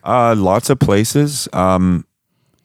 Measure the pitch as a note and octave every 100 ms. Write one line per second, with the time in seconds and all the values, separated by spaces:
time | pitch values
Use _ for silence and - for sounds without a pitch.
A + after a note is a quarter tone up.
0 | - B2 A#2 A2 F#2 G#2 - C3+ - G2+
1 | A2 C#3+ D3 C#3+ - - F#2 F#2 F#2 F2
2 | - _ _ _ _ _